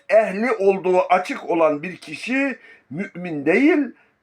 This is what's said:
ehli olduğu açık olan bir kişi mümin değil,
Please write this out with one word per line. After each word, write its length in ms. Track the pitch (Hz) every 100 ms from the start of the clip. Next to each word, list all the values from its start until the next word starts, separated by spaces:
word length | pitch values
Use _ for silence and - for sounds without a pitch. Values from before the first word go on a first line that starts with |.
| -
ehli 440 | 208 208 190 247
olduğu 480 | 220 196 190 180 180
açık 500 | 185 180 180 262 143
olan 320 | 170 156 147
bir 140 | 175 170
kişi 640 | - 143 - 262 277 233 - - _
mümin 560 | 143 196 180 180 147 139
değil, 320 | 202 285 330 247 - _ _